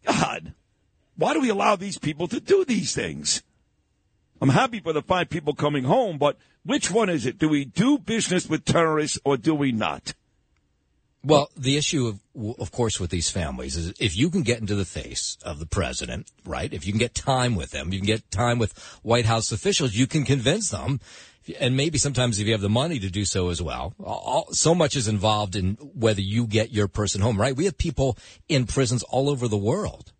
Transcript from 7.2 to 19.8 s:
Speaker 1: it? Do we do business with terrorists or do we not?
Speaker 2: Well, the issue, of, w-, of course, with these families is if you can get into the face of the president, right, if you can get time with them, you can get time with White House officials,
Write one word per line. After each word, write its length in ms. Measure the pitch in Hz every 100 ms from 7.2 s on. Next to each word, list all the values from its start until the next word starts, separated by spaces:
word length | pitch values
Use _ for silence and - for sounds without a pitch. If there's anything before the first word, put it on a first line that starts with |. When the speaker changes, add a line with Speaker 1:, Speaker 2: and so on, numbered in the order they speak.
| 117
Speaker 1:
it? 120 | -
Do 100 | 156
we 160 | 151
do 340 | 135 - 233 285
business 500 | - 226 - 180 -
with 160 | 156
terrorists 560 | - - 160 156 151 -
or 120 | - 139
do 180 | 107
we 160 | 156 139
not? 440 | 113 90 69 - - _ _ _ _ _ _ _ _ _ _
Speaker 2:
Well, 260 | 139 147 147 -
the 200 | 127 143
issue, 320 | 151 160 120
of, 120 | 101 _
w-, 220 | - 107 120
of 140 | 110
course, 260 | - 117 -
with 120 | 87
these 200 | 87 80
families 460 | - 78 65 65 67
is 180 | 82 -
if 160 | 107 85
you 120 | 156
can 140 | 180
get 160 | 117 120
into 160 | 107
the 100 | 101
face 540 | 92 - - 69 - -
of 160 | - 76
the 60 | 78
president, 640 | - 69 65 60 64 - _
right, 280 | - 62 76
if 120 | 85
you 80 | 87
can 60 | 104
get 160 | 117
time 400 | - - 131 123
with 160 | 107 65
them, 220 | 73 73
you 80 | 98
can 60 | 101
get 220 | 107 -
time 260 | - 120 120
with 180 | 110 - - -
White 240 | - 117 113
House 260 | 113 110
officials, 420 | 110 196 196